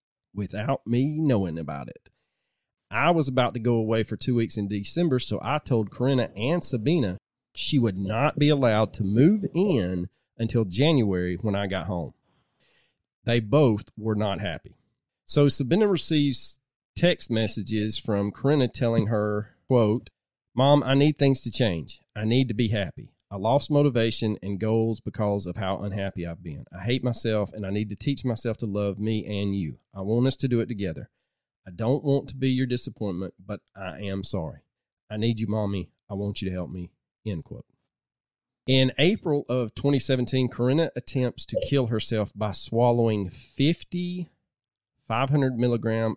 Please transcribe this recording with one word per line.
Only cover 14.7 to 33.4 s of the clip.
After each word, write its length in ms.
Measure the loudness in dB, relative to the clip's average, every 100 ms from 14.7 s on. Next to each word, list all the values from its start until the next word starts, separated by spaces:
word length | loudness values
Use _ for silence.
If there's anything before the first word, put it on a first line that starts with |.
| -20 _ _ _ _ -2
So 220 | 4 4
Sabina 400 | 4 2 4 4
receives 720 | 2 2 2 2 0 -6 -10 _ _ _
text 380 | 0 2 2 0
messages 680 | 0 0 -2 -4 -2 -2 -4
from 340 | -2 0 0
Corinna 360 | -2 2 2 2
telling 400 | 0 0 2 2
her, 480 | 0 0 -2 -6 _ 2
quote, 440 | 4 4 2 -4 _ _ _ _
"Mom, 300 | 0 4 4
I 100 | 4
need 240 | 4 4 4
things 220 | 2 2
to 80 | -2
change. 500 | 0 0 0 -6 -14 _
I 120 | -4 2
need 240 | 2 2
to 40 |
be 140 | 0 0
happy. 460 | 0 -4 -8 -18 _ _
I 80 | -4
lost 340 | 2 2 2
motivation 680 | 2 4 2 0 0 -2 -2
and 160 | -4 -4
goals 400 | 0 2 2 -2
because 460 | -6 -2 0 0 -4
of 100 | -4
how 220 | -4 -4
unhappy 440 | -4 -4 -4 -6 -8
I've 160 | -8
been. 220 | -10 -12 -12 -10
I 60 |
hate 180 | -4 -2
myself, 520 | -2 -2 -2 -2 -2
and 120 | -6 -4
I 40 |
need 200 | -4 -4
to 40 | -4
teach 300 | -4 -4 -4
myself 320 | -4 -4 -6
to 80 | -4
love 340 | -2 -2 -2
me 260 | -2 -2 -4
and 300 | -4 -2 -2
you. 220 | -4 -8 _ -8
I 60 |
want 260 | -2 2 2
us 80 | 0
to 140 | 0
do 100 | 0
it 60 | -2
together. 440 | -4 -6 -6 -12 _ _ _ _ _ -18
I 60 |
don't 320 | -4 -2 0
want 240 | 0 0 -2
to 80 | -4
be 140 | -2
your 160 | 0 0
disappointment, 680 | -2 -6 -6 -6 -4 -8
but 220 | -10